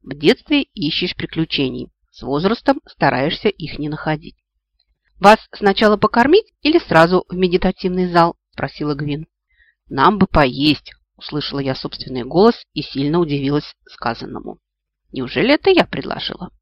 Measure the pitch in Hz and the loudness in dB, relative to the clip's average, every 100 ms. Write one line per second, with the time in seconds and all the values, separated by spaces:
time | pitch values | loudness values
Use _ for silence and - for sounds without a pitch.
0 | - 147 151 262 _ 285 - - 147 - | -12 0 2 0 _ -2 -2 -6 -4 -4
1 | 180 - 165 - 160 - 131 123 123 _ | -6 -6 -8 -4 -4 -2 -4 -4 -12 _
2 | _ - 123 143 190 240 - 269 _ - | _ -14 -4 0 0 0 0 -2 _ -2
3 | 143 131 143 - 143 - 156 - 147 151 | 0 0 -2 -2 -4 -4 -12 -8 -8 -6
4 | - 151 165 _ _ _ _ _ _ _ | -4 -6 -8 _ _ _ _ _ _ _
5 | _ _ 196 220 - - 202 190 214 208 | _ _ 6 6 2 -2 0 2 2 4
6 | - 226 262 381 - _ 294 330 - 160 | 2 2 4 4 2 _ 0 0 4 4
7 | 170 180 - 180 185 175 185 - 190 180 | 4 2 -2 -2 0 2 0 -2 -4 -2
8 | 180 175 170 - _ - 139 - 147 147 | 0 2 2 0 _ -10 -10 -6 -6 -4
9 | 147 143 160 _ _ _ _ _ _ 139 | -6 -6 -10 _ _ _ _ _ _ 2
10 | 151 202 185 165 139 120 151 139 - _ | 2 4 2 4 2 2 0 0 -6 _
11 | _ _ - 147 - 143 135 131 - - | _ _ -10 -8 -6 -6 -6 -6 -10 -12
12 | - 127 120 156 220 - - 160 - 131 | -10 -10 -2 4 4 2 -10 -10 -8 -4
13 | 143 170 165 143 139 147 - _ _ - | -2 0 0 -2 0 -2 -4 _ _ -8
14 | 120 117 - - - - _ _ _ _ | -6 -6 -10 -12 -14 -18 _ _ _ _
15 | _ - 123 127 214 302 - 359 - - | _ -10 -6 -2 2 2 4 2 2 -4
16 | - - - - - _ | -8 -8 -10 -12 -16 _